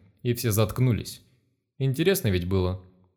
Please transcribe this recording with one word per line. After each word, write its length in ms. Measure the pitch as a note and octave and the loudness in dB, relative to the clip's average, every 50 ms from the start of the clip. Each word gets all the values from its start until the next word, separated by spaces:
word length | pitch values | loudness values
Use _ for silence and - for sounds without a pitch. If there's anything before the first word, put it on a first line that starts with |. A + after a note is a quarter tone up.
| _ _ _ _ - | _ _ _ _ -4
и 100 | B2 A#2+ | -4 -2
все 160 | A#2+ - A#2 | 0 0 0
заткнулись. 720 | G2+ A2 G#2+ G#2+ - - B2+ B2+ A#2 - - - - - _ _ _ _ _ _ _ _ _ _ _ | 2 2 0 0 2 0 2 2 2 0 -4 -8 -14 -18 _ _ _ _ _ _ _ _ _ _ _
Интересно 520 | - C3+ C3+ B2 D3+ E3 F#3+ F#3+ - - G#2+ | -4 -4 -4 -2 0 2 2 0 2 0 0
ведь 180 | F#2 F2+ F2 | 0 0 0
было. 360 | F#2 G2 F#2+ F#2 F2+ F#2 F#2 - - _ _ _ _ _ | 0 0 0 0 0 -2 -6 -10 -20 _ _ _ _ _